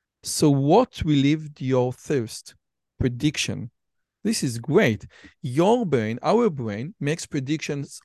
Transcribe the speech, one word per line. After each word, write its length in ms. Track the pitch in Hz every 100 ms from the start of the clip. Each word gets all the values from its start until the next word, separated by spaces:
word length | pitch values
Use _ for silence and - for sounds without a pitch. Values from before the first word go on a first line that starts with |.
| _ _
So 260 | - - 156
what 520 | 139 139 185 254 - 160
relieved 560 | 147 139 156 151 147
your 320 | 131 127 123
thirst? 640 | 127 - 147 110 - - - _ _ _ -
Prediction." 680 | 127 120 151 147 - 101 101 _ _ _ _ _
This 200 | 202 226
is 140 | 143 117
great. 480 | 120 151 175 107 - - - _
Your 440 | - 127 180 247 208
brain, 340 | 135 107 117
our 280 | 151 208 240
brain, 460 | 143 113 101 139 -
makes 260 | 143 165 -
predictions 760 | 156 131 156 - 143 139 -